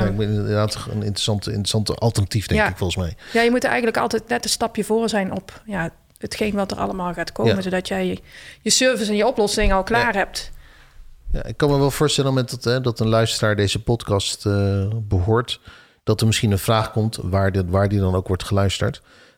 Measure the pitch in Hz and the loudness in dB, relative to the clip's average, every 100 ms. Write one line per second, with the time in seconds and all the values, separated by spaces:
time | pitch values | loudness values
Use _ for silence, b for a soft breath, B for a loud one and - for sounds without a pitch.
0 | 104 98 104 107 104 104 107 - - 110 | 2 0 0 0 0 0 0 -2 -6 -4
1 | 104 98 - 104 101 107 101 113 101 - | -4 -2 -2 -2 -2 -4 0 0 0 0
2 | 120 - 98 110 90 214 208 95 185 - | 0 0 0 -2 0 0 0 0 -2 -2
3 | 85 - B 233 233 247 254 - 233 220 | -4 -6 B 0 2 2 0 0 0 0
4 | 240 220 - 240 226 - 226 - 202 220 | 0 -2 -2 -4 -2 -2 -2 -4 -2 0
5 | 226 214 185 190 - - - 196 165 - | 0 0 -2 -6 -10 -18 -10 -6 -6 -8
6 | _ _ 208 - 214 202 196 202 196 190 | _ _ -12 -4 -2 -2 -4 -4 -6 -4
7 | 180 175 170 - 226 196 185 185 180 190 | -6 -6 -6 0 0 2 0 -2 -2 -2
8 | 185 185 B B B B - - 254 240 | -2 -4 B B B B 0 2 2 2
9 | 208 208 214 254 202 - 208 190 185 233 | 0 0 0 2 0 2 2 2 2 2
10 | 240 202 180 - - b b b b b | 2 0 -2 -6 -12 b b b b b
11 | b - - - - 113 147 143 139 - | b -16 -4 -4 -4 0 2 4 2 2
12 | 151 - 135 131 123 123 117 127 123 113 | 2 2 2 0 0 -4 -2 0 0 0
13 | 110 113 113 - 110 104 98 - - 120 | 2 4 2 2 0 2 2 0 0 -2
14 | - 101 - - 104 101 101 98 98 113 | 0 0 0 -2 0 2 2 2 0 -2
15 | 104 101 90 113 123 - B B B B | 0 0 2 2 0 -6 B B B B
16 | - 110 113 107 110 98 - 110 107 - | -2 2 4 4 2 2 2 0 0 0
17 | 110 - 92 95 98 95 90 92 101 101 | -2 -2 -2 2 2 2 0 2 2 2
18 | 95 92 92 92 - 98 98 - 107 135 | 2 2 0 -2 0 2 2 0 -2 -4
19 | b b b | b b b